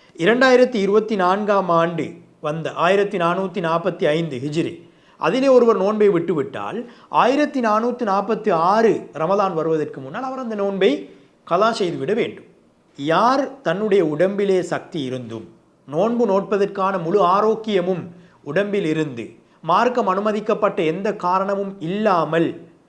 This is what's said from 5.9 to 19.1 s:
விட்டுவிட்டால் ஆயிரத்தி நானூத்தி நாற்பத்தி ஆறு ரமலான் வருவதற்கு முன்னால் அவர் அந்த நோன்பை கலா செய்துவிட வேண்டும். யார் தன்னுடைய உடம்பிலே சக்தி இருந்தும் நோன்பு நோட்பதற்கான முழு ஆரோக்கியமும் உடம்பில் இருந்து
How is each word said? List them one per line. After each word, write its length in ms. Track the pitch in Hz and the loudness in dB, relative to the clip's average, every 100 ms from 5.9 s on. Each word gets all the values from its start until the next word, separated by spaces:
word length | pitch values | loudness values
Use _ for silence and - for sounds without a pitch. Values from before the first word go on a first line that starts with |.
| 214 208 | 4 4
விட்டுவிட்டால் 800 | 170 170 156 135 107 101 202 240 - - | 4 0 -2 -2 -6 -8 -8 -10 -18 -2
ஆயிரத்தி 520 | 156 214 277 294 277 | 2 2 2 0 -2
நானூத்தி 440 | 226 214 240 240 | 0 0 0 -4
நாற்பத்தி 460 | 220 196 202 220 214 | -2 -2 -2 -2 0
ஆறு 580 | 165 175 220 226 160 - | 0 2 4 4 2 -4
ரமலான் 420 | - 165 202 190 | -6 -2 0 0
வருவதற்கு 460 | 160 160 160 147 - | 0 0 -2 -2 -8
முன்னால் 220 | 131 202 | -12 -10
அவர் 160 | 262 262 | -8 -8
அந்த 160 | 233 | -8
நோன்பை 560 | 208 202 196 202 294 - - _ _ | -4 -4 2 0 0 -6 -20 _ _
கலா 280 | - 175 226 | -2 2 2
செய்துவிட 420 | 226 180 139 139 | 0 -4 -2 -4
வேண்டும். 300 | 226 123 - - _ _ _ _ - | -2 -2 -6 -20 _ _ _ _ -8
யார் 640 | 143 170 233 277 269 - | 0 2 4 2 -2 -4
தன்னுடைய 440 | 170 185 214 190 | -4 -2 2 2
உடம்பிலே 580 | 156 151 190 202 196 185 | 2 2 0 0 0 0
சக்தி 400 | 170 - - 165 | 0 -6 -6 -8
இருந்தும் 580 | 131 127 117 113 95 - _ _ - | -6 -6 -8 -12 -14 -20 _ _ -8
நோன்பு 400 | 151 226 240 220 | -2 -2 0 0
நோட்பதற்கான 760 | 196 185 196 202 202 190 190 | 0 0 -2 -2 0 -2 -2
முழு 200 | 165 208 | 0 2
ஆரோக்கியமும் 840 | 175 196 214 220 220 190 175 175 - - - _ | 4 4 2 0 -2 -2 0 -4 -6 -16 -20 _
உடம்பில் 420 | 147 165 208 196 | -4 -2 0 -2
இருந்து 460 | 165 156 147 | -2 -2 -4